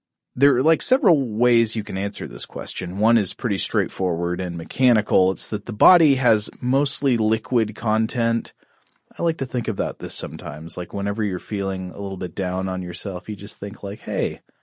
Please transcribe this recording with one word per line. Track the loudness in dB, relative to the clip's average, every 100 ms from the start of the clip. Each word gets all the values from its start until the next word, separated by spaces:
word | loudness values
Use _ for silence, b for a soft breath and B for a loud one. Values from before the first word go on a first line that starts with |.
| _ _ _ 2
There | 4 4
are, |
like, | 4 2
several | 2 2 4 4 2
ways | 2 4 4 2 -2
you |
can | -4 -4
answer | -4 -6 -8
this | -10 -10
question. | -10 -8 -8 -6 0
One | 4 4
is | 2 -2
pretty | -2 -2
straightforward | 0 0 0 0 -2 0 0 -2
and | -2 -6
mechanical. | -6 0 4 4 4 4 4
It's | 2 -4
that | -6 -4
the |
body | 4 6 8 6 4
has | 4 2 0 -6
mostly | -2 0 0 -2 0 2
liquid | 2 0 0 0 0 -2
content. | 0 0 0 0 0 0 -4 -14 _ _ _ _ _ -4
I |
like | -2 -2
to | -2
think | -4 -2
about | -2 -2 -4
this | -8 -6
sometimes. | -8 -8 -8 -8 -8 -8
Like, | -6
whenever | -4 -2 -2
you're | -2 -2
feeling | -4 -4 -2 -4 -6
a | -6
little | -6 -6
bit | -6
down | -4 -2 -2 -2
on | -4
yourself, | -6 -8 -8 -8 -8
you | -10
just | -10 -10
think, | -12 -10
like, | -10 -10
"Hey, | -6 -2 -2 -4 _ _